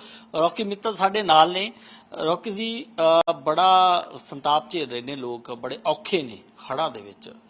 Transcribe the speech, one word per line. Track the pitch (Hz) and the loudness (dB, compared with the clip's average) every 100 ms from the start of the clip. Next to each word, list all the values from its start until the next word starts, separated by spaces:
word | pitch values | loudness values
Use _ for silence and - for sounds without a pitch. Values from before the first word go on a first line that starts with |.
| - - - | -20 -20 -8
ਰੌਕੀ | 160 175 - | 0 0 0
ਮਿੱਤਲ | 202 202 226 | -6 -4 -6
ਸਾਡੇ | 185 190 208 | 0 0 0
ਨਾਲ | 185 156 165 | 4 6 6
ਨੇ। | 180 214 - - - - - | 2 -6 -10 -20 -20 -18 -6
ਰੌਕੀ | 160 180 226 | -2 -2 -4
ਜੀ, | 196 226 233 - - 160 165 - | -8 -8 -8 -10 0 4 4 2
ਅ, | |
ਬੜਾ | 156 143 156 185 185 185 175 - 143 - | -2 -2 2 4 6 6 2 -2 -12 -16
ਸੰਤਾਪ | 143 147 151 135 | -6 0 0 0
ਝੇਲ | 175 135 | -8 -6
ਰਹੇ | 120 | -8
ਨੇ | 123 139 | -10 -10
ਲੋਕ, | 123 120 123 | -8 -10 -12
ਬੜੇ | 120 127 135 165 | -12 -10 -6 -4
ਔਖੇ | 151 - 185 | -4 -2 -4
ਨੇ | 127 107 - - - | -4 -14 -20 -18 -10
ਹੜ੍ਹਾਂ | 139 160 | -4 -4
ਦੇ | 113 | -6
ਵਿੱਚ। | 101 95 - - _ | -18 -20 -20 -20 _